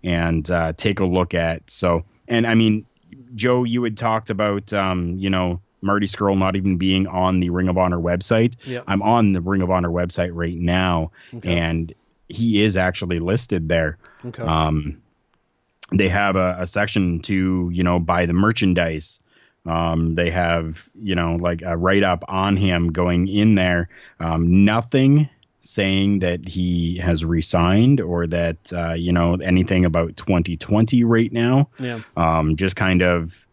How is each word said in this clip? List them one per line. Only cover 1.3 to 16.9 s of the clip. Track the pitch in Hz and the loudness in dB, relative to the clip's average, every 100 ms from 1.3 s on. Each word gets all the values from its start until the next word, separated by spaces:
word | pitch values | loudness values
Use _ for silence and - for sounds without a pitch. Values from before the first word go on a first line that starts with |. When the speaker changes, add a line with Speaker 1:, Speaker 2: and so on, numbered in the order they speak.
Speaker 1:
at. | 87 82 80 - | -2 -2 -4 -8
So, | - 90 85 85 _ - | -4 0 0 -2 _ -4
and | 117 117 | 0 2
I | |
mean, | 113 113 107 - _ _ - 123 | 4 4 0 -4 _ _ -20 -18
Joe, | 120 120 123 | -4 0 0
you | 123 117 | 0 -2
had | 120 107 | -2 -2
talked | 117 110 110 | -2 -2 -4
about, | 98 107 101 101 | -2 0 -2 -2
um, | 101 95 92 87 90 | -2 0 -2 -2 -4
you | 98 | -2
know, | 95 90 90 _ _ | 0 0 -4 _ _
Marty | 98 101 101 | -2 0 -2
Scurll | - 101 95 | 0 0 2
not | 95 95 | 2 0
even | 95 90 | 0 0
being | 95 95 95 | 0 0 0
on | 92 92 92 | 0 0 2
the | 90 | 0
Ring | 90 92 | 0 0
of | 90 | 0
Honor | 90 87 | 0 0
website. | 85 90 - 113 120 120 | -2 -2 0 2 2 -2
Speaker 2:
Yep. | - 123 - | -10 -10 -6
Speaker 1:
I'm | 101 | -4
on | 104 120 107 | 2 4 4
the | 92 | 2
Ring | 85 98 | 0 0
of | 90 | 2
Honor | 92 87 | 0 0
website | 87 87 - 87 | -2 -4 -2 -4
right | 85 85 85 | -4 -6 -2
now, | 85 90 92 87 82 - - | 0 0 0 0 -4 -10 -18
Speaker 2:
Okay. | 120 92 87 | -10 -4 -2
Speaker 1:
and | 82 82 82 - _ _ _ | 0 -2 -6 -10 _ _ _
he | - 117 104 | -4 0 2
is | 107 95 | 2 2
actually | 92 90 90 87 | 0 -2 -4 -4
listed | 85 110 - 92 80 | -2 -2 -2 -4 0
there. | 85 80 80 - _ 123 | 0 0 -4 -18 _ -16
Speaker 2:
Okay. | 117 | -8
Speaker 1:
Um, | 113 80 80 78 73 69 _ _ _ _ _ _ _ _ - | -2 0 0 0 -4 -10 _ _ _ _ _ _ _ _ -4
they | 92 92 | 0 0
have | 95 101 95 | 2 0 0
a, | 92 90 | 0 -2
a | 90 | -6
section | 101 104 | -4 -2